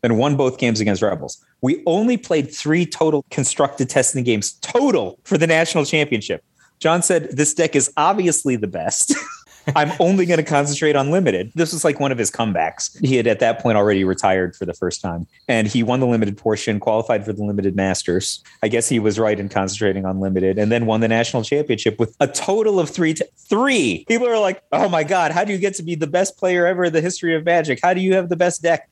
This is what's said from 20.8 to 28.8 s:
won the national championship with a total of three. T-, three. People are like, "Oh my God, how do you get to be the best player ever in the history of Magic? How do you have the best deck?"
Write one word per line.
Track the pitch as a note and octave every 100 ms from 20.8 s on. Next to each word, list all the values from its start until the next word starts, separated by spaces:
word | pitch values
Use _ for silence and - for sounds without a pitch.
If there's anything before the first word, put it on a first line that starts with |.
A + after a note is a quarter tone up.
won | A2+ A2
the | A2+
national | A2+ A#2 B2+
championship | A2 C#3+ D3+ A2 A2+ G#2+
with | A2+ _
a | C#3
total | - - G#3 G#3+ G3
of | D#3+
three. | - D#3+
T-, | D#3+ - _ _
three. | G#3 C4+ B3 C3 E2+ -
People | A#3 B3
are | A3+
like, | G3+ F#3+ _
"Oh | D3+ G3
my | F3
God, | D3+ F#3 D#3+
how | E3
do | G#3
you | F#3+
get | G3 F#3+
to |
be | E3
the | E3 D3+
best | F3 F#3+ -
player | F#3 F3+ F3
ever | F3+
in | F3
the | D#3+
history | E3+ F3+ E3+
of | E3 E3+
Magic? | E3+ D#3+ B2+
How | F3+
do | F#3
you | F#3 F#3+
have | F3
the | E3+
best | F3+ -
deck?" | E3+ D#3+